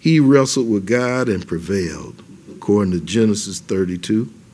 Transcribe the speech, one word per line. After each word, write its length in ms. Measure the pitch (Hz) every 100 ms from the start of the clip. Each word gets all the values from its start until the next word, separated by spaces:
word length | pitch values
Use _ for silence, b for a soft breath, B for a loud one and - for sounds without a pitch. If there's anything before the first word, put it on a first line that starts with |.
He 180 | - 160
wrestled 500 | 139 139 135 - 117
with 180 | 104 92
God 420 | 120 123 127 123
and 180 | 95 85
prevailed, 760 | 85 80 98 87 76 78 - - - -
according 420 | - - 104 98
to 80 | 90
Genesis 600 | 82 101 110 101 - 92
thirty-two. 720 | - 95 92 90 87 110 113 - -